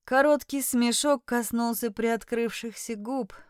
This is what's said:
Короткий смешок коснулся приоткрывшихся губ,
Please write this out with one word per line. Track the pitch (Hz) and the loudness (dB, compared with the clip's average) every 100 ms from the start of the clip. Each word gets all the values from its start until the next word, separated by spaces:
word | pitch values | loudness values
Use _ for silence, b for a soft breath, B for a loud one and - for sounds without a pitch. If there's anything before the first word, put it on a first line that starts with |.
Короткий | - 262 294 294 - 277 | 0 4 6 4 0 -4
смешок | - 240 240 233 294 277 | 0 2 2 2 2 2
коснулся | - 240 220 233 233 226 233 | 0 -2 -2 -2 -2 -2 -4
приоткрывшихся | 208 226 226 - 233 233 - 233 - - | -2 -2 -2 -2 -2 -2 -4 -10 -10 -10
губ, | 214 214 269 202 - - | -8 -4 -4 -6 -10 -20